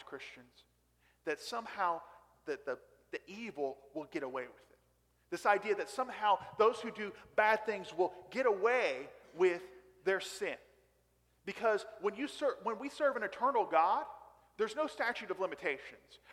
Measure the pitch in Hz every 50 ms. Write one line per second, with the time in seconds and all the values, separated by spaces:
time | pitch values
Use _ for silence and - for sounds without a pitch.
0 | - - 143 131 - - - 127 123 123 _ - - _ _ _ _ _ _ _
1 | _ _ _ _ - 170 151 - - - 240 233 226 - - 208 185 175 170 165
2 | - - - - - _ _ _ - 156 139 - - 135 127 - - _ _ _
3 | _ - - 143 - - 196 220 233 208 139 147 143 135 131 - - - - 160
4 | 147 - - 156 139 127 127 131 123 120 - - - _ _ _ _ _ _ _
5 | _ _ _ _ _ - - 208 - 220 202 196 208 214 196 190 160 - - 262
6 | 254 247 - - 214 208 190 - - - - - 214 233 254 - - 226 - 214
7 | 208 196 - - - - - - 214 214 220 214 220 220 208 196 180 - 160 170
8 | 185 - - - - - - 247 262 240 208 185 196 233 254 247 208 156 131 127
9 | 143 147 - - - - - 160 185 180 175 175 - - - - - - - _
10 | - 185 196 180 - - - - 208 165 127 - - _ _ _ _ _ _ _
11 | _ _ _ _ _ _ _ _ - 190 190 - 226 226 214 196 - - - -
12 | 175 208 202 220 285 277 - - 302 262 - - - 226 220 208 269 277 - -
13 | 302 269 233 233 214 190 - - 240 269 269 226 190 - 165 160 165 185 226 254
14 | 311 - - - - - - - _ _ _ - 220 214 226 294 311 285 - -
15 | 240 233 240 - 220 185 180 180 190 180 156 - 185 160 135 135 - - 113 -
16 | _ _ - - _ -